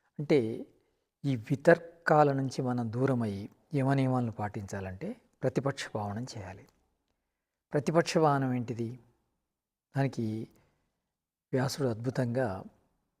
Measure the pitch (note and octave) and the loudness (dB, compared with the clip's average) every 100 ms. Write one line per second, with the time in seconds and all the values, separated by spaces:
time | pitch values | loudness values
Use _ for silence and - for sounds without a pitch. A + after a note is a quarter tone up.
0 | _ - D3 D3+ A2+ A#2 C#4 _ _ _ | _ -8 2 2 2 -4 -12 _ _ _
1 | _ _ C#3+ B2+ G#2+ C#3+ - E3+ - - | _ _ -2 -2 -2 2 6 6 4 -6
2 | - D3+ D3 C3+ C3+ C#3 B2+ B2 A#2 A#2 | 2 6 6 4 -2 -2 -2 -2 -2 0
3 | C3+ B2 A2 G2 G#2 _ - C#3+ C3 C#3 | 0 2 -2 -4 -10 _ -6 -2 2 2
4 | C3 B2+ A#2+ G#2+ G#2 A2 G2 G2+ F#2+ F#2 | 2 0 -2 -4 -6 -8 -10 -8 -8 -10
5 | F#3+ B3 _ - C3 - C3+ - - A2 | -10 -12 _ -6 -4 -2 -2 -4 -6 -6
6 | G#2 G2+ C3 A2 F#2+ F#2+ - _ _ _ | -6 -6 -8 -10 -14 -14 -20 _ _ _
7 | _ _ _ _ _ _ - D3 - D#3+ | _ _ _ _ _ _ -4 -2 2 2
8 | D#3+ E3+ D#3 C#3 C3+ B2 A#2+ A2+ A2+ B2+ | 4 4 4 4 0 -2 -4 -6 -6 -8
9 | _ _ _ _ _ _ _ _ _ C3+ | _ _ _ _ _ _ _ _ _ -2
10 | C3+ B2+ A2 A2 - _ _ _ _ _ | -2 -2 -4 -4 -8 _ _ _ _ _
11 | _ _ _ _ _ C3 C3 - C3 A2 | _ _ _ _ _ -2 -2 -2 -2 -2
12 | B2 - A#2+ A#2+ B2 F#2 - _ _ _ | -4 -2 -2 0 -2 -4 -10 _ _ _
13 | _ _ | _ _